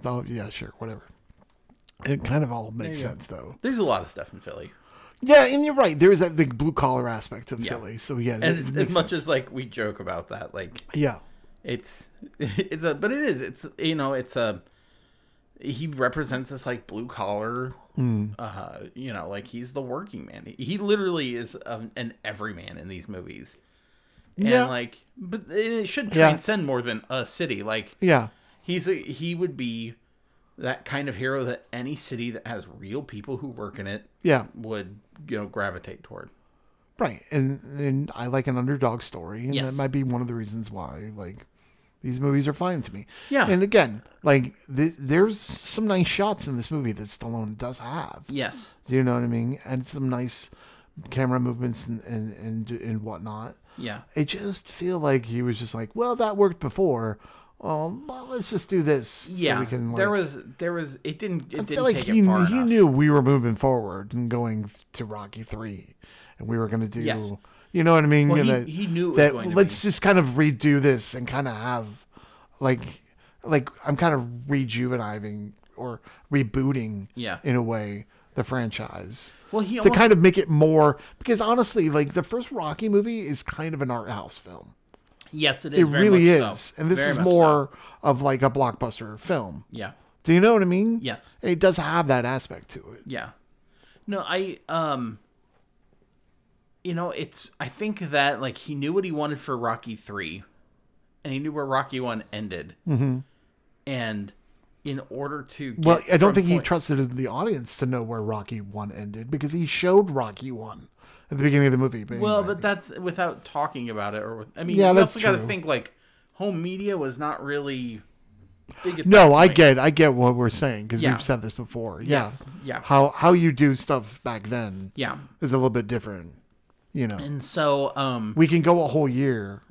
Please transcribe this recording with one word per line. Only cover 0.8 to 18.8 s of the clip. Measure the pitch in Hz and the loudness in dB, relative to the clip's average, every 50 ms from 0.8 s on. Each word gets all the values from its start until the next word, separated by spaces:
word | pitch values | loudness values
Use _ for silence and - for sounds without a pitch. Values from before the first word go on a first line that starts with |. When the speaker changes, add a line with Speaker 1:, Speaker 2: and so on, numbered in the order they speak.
| 117 113 110 101 - - - _ _ _ _ _ _ _ _ _ _ _ _ _ _ - - - - | -14 -14 -14 -14 -16 -20 -20 _ _ _ _ _ _ _ _ _ _ _ _ _ _ -20 -18 -10 -6
Speaker 1:
It | 139 143 143 - | -4 -4 -2 -2
kind | - 135 151 151 | 0 0 0 0
of | 123 | 0
all | 120 117 110 107 | -2 -6 -8 -10
makes | 110 117 - 160 160 147 | -10 -8 -8 -8 -6 -6
Speaker 2:
There | 131 117 | -6 -8
you | - | -8
go. | 98 | -12
Speaker 1:
sense, | - - | -14 -14
though. | - 82 62 - - - | -14 -14 -16 -16 -14 -8
Speaker 2:
There's | - 247 262 233 | -4 -4 -2 0
a | 202 | 2
lot | 151 113 92 | 2 0 0
of | 87 - | -2 -6
stuff | - - - - - | -12 -14 -14 -14 -16
in | 95 | -18
Philly. | - - - - - - - _ _ _ - - - - _ _ | -16 -16 -14 -14 -14 -16 -18 _ _ _ -20 -20 -20 -20 _ _
Speaker 1:
Yeah, | - 254 294 285 262 247 | 6 8 10 10 10 8
and | 269 285 294 | 6 2 2
you're | 302 294 | 2 4
right. | 269 269 185 156 147 | 4 4 4 6 6
There | 165 190 - | 8 8 8
is | 151 | 8
that | 185 175 160 151 | 6 4 2 2
big | 160 131 123 117 | 0 0 0 0
blue | 147 160 | -2 -2
collar | 156 - - 131 127 127 123 120 | 0 0 0 2 2 0 -2 -2
aspect | 117 110 - - - 110 120 - | -4 -6 -6 -8 -10 -12 -12 -10
of | 127 113 | -8 -8
Speaker 2:
Yeah. | 117 107 | -6 -6
Speaker 1:
Philly. | - 120 110 98 110 117 | -6 -8 -10 -12 -12 -10
So, | - - 143 120 | -8 -6 -4 -4
yeah, | 117 123 117 | -2 -2 -2
Speaker 2:
And | 110 110 | 0 0
Speaker 1:
that | 160 165 165 | 0 0 0
Speaker 2:
as, | - 131 | -2 -4
Speaker 1:
makes | 131 151 151 - | -2 -2 0 0
Speaker 2:
as | 175 | 2
much | 175 160 - | 0 0 0
Speaker 1:
sense. | 180 165 127 | -2 -4 -2
Speaker 2:
as, | 160 | -2
like, | 151 135 127 - | -2 -2 -2 -4
we | - 131 127 | -8 -10 -10
joke | 113 - - 110 104 98 - | -8 -8 -6 -6 -6 -6 -8
about | 98 87 90 85 85 - | -10 -8 -8 -8 -10 -10
that, | - 101 - - - | -12 -14 -14 -12 -12
like, | 98 95 87 - - - - - | -12 -12 -12 -12 -16 -14 -8 -4
Speaker 1:
Yeah. | 151 147 139 113 - - - - - _ - - _ - | -2 -2 -2 -2 -6 -14 -20 -20 -20 _ -20 -20 _ -10
Speaker 2:
it's, | - 123 - - - - - - - _ _ - | -10 -10 -10 -10 -12 -18 -18 -18 -20 _ _ -20
<laughs> | - - - | -20 -12 -8
it's | 147 117 101 104 190 190 - 160 160 | -8 -6 -4 -4 -4 -4 -6 -4 -4
a, | 170 147 | -4 -2
but | 143 202 214 | -2 -2 -4
it | 254 285 | -2 -2
is, | 302 269 170 127 | -2 -2 -2 -2
it's, | 135 - 123 - - 156 - - | -6 -10 -12 -14 -16 -16 -10 -6
you | - 160 165 | -4 -2 -2
know, | 156 139 135 139 | -2 -2 -2 -2
it's | 131 127 - - 131 | -4 -6 -6 -4 -2
a, | 117 110 101 90 - _ _ _ _ _ _ _ _ _ _ _ _ _ _ _ _ _ _ _ | -2 -2 -4 -6 -10 _ _ _ _ _ _ _ _ _ _ _ _ _ _ _ _ _ _ _
he | - 135 135 113 160 160 | -10 -10 -8 -8 -8 -8
represents | 147 131 127 123 123 156 151 123 135 127 131 - | -4 -2 -2 -2 0 -2 -4 -4 -6 -6 -6 -8
this, | 143 131 - | -12 -10 -8
like, | 131 123 120 - - | -8 -8 -8 -10 -12
blue | 98 104 117 117 | -12 -10 -10 -10
collar, | - - 104 98 104 104 107 110 120 123 127 127 127 - - _ - - | -8 -6 -4 -4 -4 -4 -4 -6 -6 -6 -8 -8 -10 -14 -20 _ -6 -2
Speaker 1:
Mm. | 131 123 113 107 104 104 104 - | -2 0 0 -2 -2 -4 -8 -10
Speaker 2:
uh, | 117 110 101 101 98 - - - | -12 -12 -12 -12 -14 -14 -14 -16